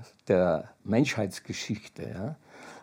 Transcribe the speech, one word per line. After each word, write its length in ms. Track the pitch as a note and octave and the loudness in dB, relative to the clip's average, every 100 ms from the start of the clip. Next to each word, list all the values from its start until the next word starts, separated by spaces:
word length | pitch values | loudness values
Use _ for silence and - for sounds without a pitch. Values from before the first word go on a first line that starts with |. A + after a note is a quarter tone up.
| - _ - | -18 _ 2
der 440 | F#2 F2+ D#2+ - - | 4 4 2 -2 -10
Menschheitsgeschichte, 1300 | G2 A2+ D3 A2+ G2 - - - - G#2 - - - | 0 2 4 0 -4 -6 -10 -8 -6 -6 -8 -12 -10
ja, 260 | F2 A#2 D#3 - - - - | -8 -8 -8 -16 -20 -20 -18